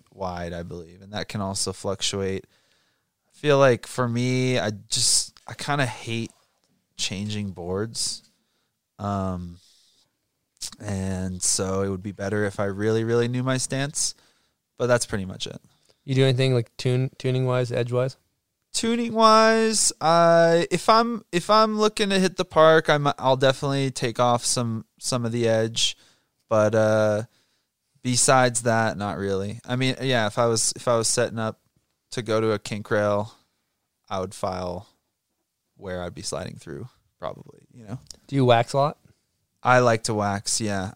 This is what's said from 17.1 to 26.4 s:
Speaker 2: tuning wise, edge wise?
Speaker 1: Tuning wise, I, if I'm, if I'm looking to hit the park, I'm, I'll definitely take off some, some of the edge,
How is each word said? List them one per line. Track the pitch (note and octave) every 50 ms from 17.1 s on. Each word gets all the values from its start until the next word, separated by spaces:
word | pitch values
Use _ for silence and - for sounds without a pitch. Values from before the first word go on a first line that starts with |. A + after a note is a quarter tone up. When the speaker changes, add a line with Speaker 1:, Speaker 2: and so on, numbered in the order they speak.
| -
Speaker 2:
tuning | - - B2+ B2+ B2+ B2+
wise, | B2+ B2 B2+ B2 A#2
edge | B2 A#2+ A#2+ A#2+
wise? | B2 B2 B2+ C3 - _ _ _ _ _ _ _ _ _ _ _ -
Speaker 1:
Tuning | - - A3+ A#3 A#3 A#3 A#3 G#3+
wise, | A3 A3 A3 A3 A3 A3 A3 A3 A3+ A3+ A3 G#3+ G#3 - - - -
I, | C#3+ D#3 E3 E3+ E3+ E3+ E3+ E3+ E3+ E3 E3 E3+ E3 -
if | F3 E3+ - -
I'm, | A3 A3+ A#3 A#3 A#3 G#3 - _
if | - F3 - -
I'm | G#3 A3 A3 G#3+ G#3+ G#3+
looking | G#3+ G#3+ G#3+ - G#3 G3
to | G3 F#3+
hit | F#3 F3+ F3+
the | - F3+
park, | - - D#3+ D#3+ D#3+ D#3+ D#3+ - -
I'm, | D3+ D3 C#3+ C#3+ - -
I'll | B2 C3 C3+ C3
definitely | C#3 C3+ C3 - D3 C#3 C#3 C#3 C3+ C3+
take | - - C3+ A#2+ A2+ -
off | B2 B2 B2 A#2+ -
some, | - - B2+ A#2+ A2+ A2+ A2+ - _ _ -
some | - - C3 A#2+ A#2
of | A2+
the | A#2 A#2+ A#2 A2+
edge, | A2+ A2 A2+ A2+ A#2 B2 - - - _ _ _ _ _ _ _ _ _